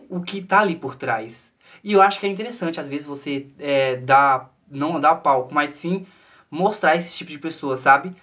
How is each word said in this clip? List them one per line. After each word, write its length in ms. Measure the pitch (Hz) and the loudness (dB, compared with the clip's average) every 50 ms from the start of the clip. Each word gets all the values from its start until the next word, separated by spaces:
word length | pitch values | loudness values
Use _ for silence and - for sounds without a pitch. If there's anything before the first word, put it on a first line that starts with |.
| - - | -10 -10
o 120 | 190 180 | -10 -8
que 200 | 175 - 196 196 | -8 -8 -8 -10
tá 200 | 185 - 190 202 | -4 0 2 2
ali 160 | 214 190 165 | 2 2 -2
por 180 | - - 127 123 | -6 -8 -12 -12
trás. 580 | - - 131 117 110 113 113 - - - _ _ _ _ _ - - - | -8 -6 -4 -4 -4 -6 -10 -16 -20 -20 _ _ _ _ _ -20 -14 -4
E 100 | 202 208 | 2 6
eu 100 | 190 190 | 6 6
acho 160 | 202 196 - | 6 4 0
que 80 | - | -4
é 20 | 202 | -6
interessante, 520 | 196 185 220 240 240 - 180 165 160 - | -6 -6 -8 -10 -8 -8 -6 -6 -6 -6
às 60 | 147 | -8
vezes, 200 | 139 139 143 147 | -8 -8 -10 -8
você, 400 | 147 143 139 - 143 139 135 135 - _ - | -10 -14 -12 -8 -6 -6 -6 -8 -10 _ -10
é, 380 | 143 143 139 139 135 131 127 | -4 0 2 2 2 2 0
dar, 560 | 123 127 127 139 139 139 135 131 127 - - _ _ _ _ | -2 0 4 4 6 6 6 2 0 -2 -8 _ _ _ _
não 280 | 143 139 143 156 170 156 | -8 -6 -4 -4 -2 2
dar 180 | 139 147 135 | 2 2 2
palco, 360 | - - 151 139 127 127 123 139 | 4 2 2 2 2 0 -2 -2
mas 180 | 151 147 147 | -2 -2 -4
sim 360 | - - - 170 185 196 185 - _ _ _ _ _ _ _ - | -4 -8 -6 -4 -4 -4 -6 -10 _ _ _ _ _ _ _ -12
mostrar 460 | - 156 185 208 208 - - 160 160 | -6 -2 0 0 0 2 2 2 2
esse 200 | 175 175 - - | 2 0 -6 -10
tipo 140 | - 180 165 | -14 -14 -14
de 80 | 151 143 | -14 -10
pessoa, 380 | - 160 156 - - 139 131 | -10 -10 -10 -6 -6 -4 -4
sabe? 380 | 127 - 143 139 139 147 185 180 - | 0 4 4 4 4 4 -2 -12 -14